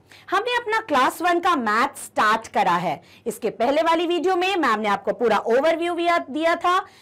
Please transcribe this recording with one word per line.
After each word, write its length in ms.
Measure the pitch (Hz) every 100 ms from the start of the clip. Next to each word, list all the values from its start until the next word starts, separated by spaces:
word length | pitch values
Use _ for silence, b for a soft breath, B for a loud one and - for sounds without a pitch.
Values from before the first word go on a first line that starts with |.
| B B -
हमने 260 | 370 494 494
अपना 220 | 494 440
क्लास 420 | - 277 285 -
वन 160 | 349 349
का 140 | 370 320
मैथ 320 | 220 214 262 -
स्टार्ट 420 | - - 214 220 -
करा 280 | 233 185 175
है। 240 | 175 143 B B 233
इसके 240 | - 208
पहले 320 | 196 240 294
वाली 240 | 330 330 339
वीडियो 300 | 349 330 359
में 200 | 370 392
मैम 240 | 269 214
ने 80 | 214
आपको 240 | 196 -
पूरा 260 | 196 233 202
ओवरव्यू 560 | - 240 311 320 349
दिया, 240 | 339 339 339
दिया 360 | 339 277 330
था 240 | 330 349 370 403 B